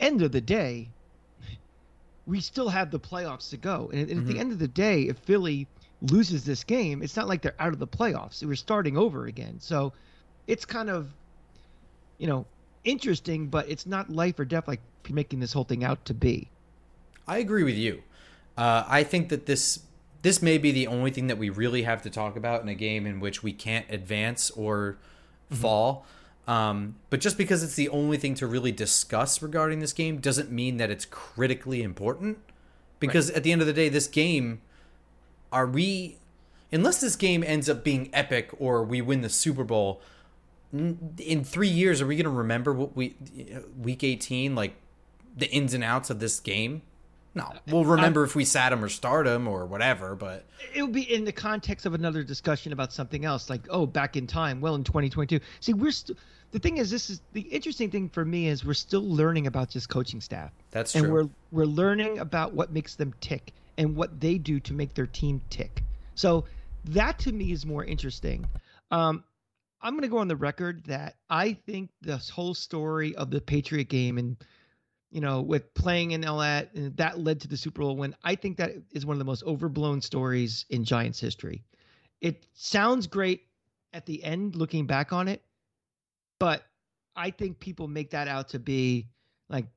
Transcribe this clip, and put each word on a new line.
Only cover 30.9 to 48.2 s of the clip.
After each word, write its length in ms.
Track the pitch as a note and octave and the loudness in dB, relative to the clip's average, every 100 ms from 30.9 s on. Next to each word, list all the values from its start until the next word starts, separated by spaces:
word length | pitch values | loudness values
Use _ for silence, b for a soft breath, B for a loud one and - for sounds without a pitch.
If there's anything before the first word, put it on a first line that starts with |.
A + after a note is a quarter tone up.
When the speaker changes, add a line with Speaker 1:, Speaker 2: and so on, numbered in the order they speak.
Speaker 2:
it's 140 | G2 | -2
critically 800 | - - - A#2 B2+ B2+ C3 B2 | -8 -14 -8 0 0 0 -2 -2
important. 560 | G#2+ F2+ G#2 C#3+ G3+ G#3+ - b b b b - | -2 -2 -2 -2 -4 -6 -12 b b b b -4
Because 300 | C#3+ E3+ D3 | 2 4 2
Speaker 1:
Right. 60 | E3 | 2
Speaker 2:
at 40 | |
the 80 | D3+ | 4
end 80 | E3+ | 4
of 60 | D3+ | 4
the 60 | |
day, 160 | D3+ D#3 | 4 4
this 180 | C#3+ C#3+ | 2 2
game, 540 | D3+ E3 D3+ A#2+ A2+ b b b b b _ - - - | 2 4 2 0 -4 b b b b b _ -20 -20 -2
are 140 | B2+ B2+ | 0 2
we, 520 | C3+ F#3+ F#3+ F3 - - _ b b b | 2 2 0 -6 -12 -20 _ b b b
unless 280 | D#3 B3+ - | 4 4 4
this 160 | B3+ - | 0 2
game 260 | F#3+ E3+ | 4 4
ends 240 | D#3 D3+ C#3+ | 2 2 2
up 140 | B2+ | 2
being 260 | D3+ C3+ C3 | 2 0 0
epic 380 | C#3 C#3+ B2 - - | -2 0 0 -2 -2
or 240 | C3 A#2+ | 0 2
we 160 | A2+ B2 | 2 0
win 200 | A#2+ C3+ | 0 0
the 60 | A2+ | 0
Super 360 | - D#3+ C3 | 0 0 0
Bowl, 360 | A#2 A2 G2 F#2 b b b b - - - | 2 2 2 -2 b b b b -20 -20 -8
n-, 420 | C#3+ E3+ E3+ D#3+ - | -2 -2 -2 -8 -8
in 260 | D#3+ D#3 | -2 0
three 240 | C#3 E3+ G3+ | 0 2 4
years, 320 | E3+ F#3+ D3 | 6 6 4
are 60 | C#3 | 2
we 100 | D3+ | 2
gonna 140 | D#3+ | 2
remember 420 | B2 A2+ A#2 C3+ | 2 2 2 2
what 240 | C3 C3+ C3 | 0 0 -2
we, 200 | B2+ - C3 B2+ B2+ C3 G#2 B2+ | -4 -6 -16 -16 -14 -14 -14 -6
week 240 | A#2 B2+ | -4 0
eighteen, 500 | C3+ B2 - B2+ C#3 | 0 0 -2 -2 0
like, 200 | B2 G2+ - - _ _ - - C3 | 0 -2 -4 -20 _ _ -20 -12 -4
the 140 | C3 | 0
ins 240 | C#3+ C3+ | 2 2
and 100 | B2 | 0
outs 260 | A#2 B2+ B2+ | 0 0 0
of 100 | A2 | -2
this 200 | A2 - | -2 -2
game? 420 | - G2 A2+ D#3 - - - - - | -2 0 -2 -4 -12 -20 -20 -20 -12
No, 180 | - C2 - - | -8 -8 -10 2
we'll 180 | E3 | 4
Speaker 1:
I 60 | D#3 | 8
Speaker 2:
remember 340 | E3+ E3 D3+ | 8 8 6